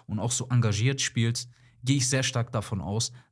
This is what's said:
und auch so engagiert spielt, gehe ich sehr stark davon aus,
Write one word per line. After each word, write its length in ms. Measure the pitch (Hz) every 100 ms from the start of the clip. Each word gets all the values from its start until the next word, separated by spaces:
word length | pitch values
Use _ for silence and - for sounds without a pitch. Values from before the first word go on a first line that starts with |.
| -
und 140 | 104
auch 120 | 113
so 160 | - -
engagiert 520 | 123 113 98 123 135
spielt, 460 | - 120 117 120 - - - _
gehe 140 | 123 143
ich 120 | 127
sehr 140 | 135
stark 280 | 127 120 113
davon 300 | 113 101 98
aus, 300 | 80 107 - - _